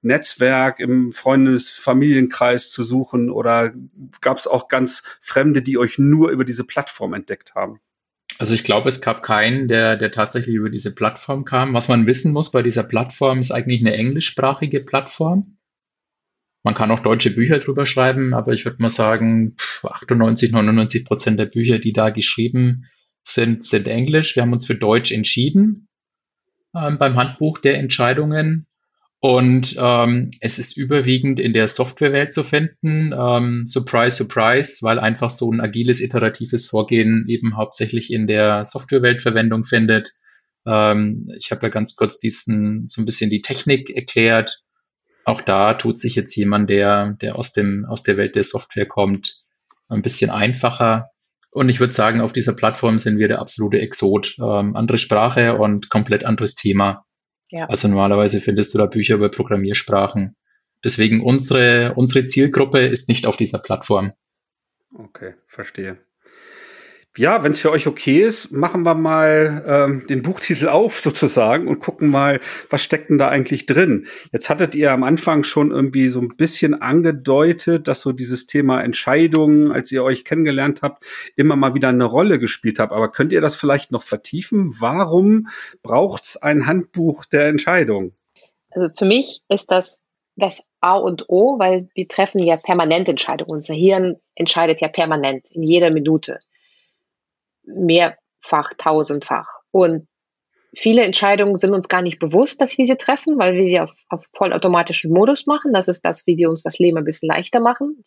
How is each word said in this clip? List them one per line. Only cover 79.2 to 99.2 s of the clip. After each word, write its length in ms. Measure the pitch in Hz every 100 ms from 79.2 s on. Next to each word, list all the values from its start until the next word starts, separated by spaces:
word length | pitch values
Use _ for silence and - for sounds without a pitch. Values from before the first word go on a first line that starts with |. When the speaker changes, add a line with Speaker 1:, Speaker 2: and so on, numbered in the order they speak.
| 165 156 151 151 147
Speaker 1:
als 200 | 135 123
ihr 120 | 131
euch 200 | 131 127
kennengelernt 560 | - 165 156 135 143 147
habt, 240 | - - - - - -
immer 180 | 151
mal 200 | 139 135
wieder 160 | 131 131
eine 160 | 123 120
Rolle 320 | 131 202 156
gespielt 400 | 117 - 110 107
hat. 140 | 107
Aber 180 | 107 117
könnt 220 | - 156
ihr 100 | 180
das 140 | 151 -
vielleicht 360 | 143 139 -
noch 120 | 120
vertiefen? 720 | - 113 - 165 - 208 180 107
Warum 720 | 117 170 175 175 202 220 214 - - -
braucht's 560 | - 123 190 - - -
ein 280 | 147 151 131
Handbuch 600 | 180 170 175 165 147 -
der 220 | 143 147
Entscheidung? 640 | 151 165 180 113 101 92 - _ _ _ _ _
Speaker 3:
Also 180 | 180 170 -
für 80 |
mich 380 | 196 240 262 - -
ist 200 | 202 -
das 300 | - - - _ _ _
das 280 | - 190 - - _
A 160 | 175 196
und 320 | 190 165 -
O, 300 | 185 247 262
weil 320 | 185 185 180
wir 140 | - 180
treffen 340 | - 196 196
ja 140 | 170 160
permanent 500 | - 180 160 165 180
Entscheidungen. 440 | 135 - 127 -
Unser 240 | 156 151
Hirn 420 | 156 185 190 185 160 _
entscheidet 460 | - 165 170 165 160
ja 80 | 156
permanent 580 | - 160 151 135 131 -
in 120 | 165
jeder 280 | 160 170 170
Minute. 480 | 156 147 160 - - _ _ _ _ _ _ _ _ _ _ _ _
Mehrfach, 1120 | - 196 170 170 165 - _ _ - 151 - -
tausendfach. 840 | 160 156 147 143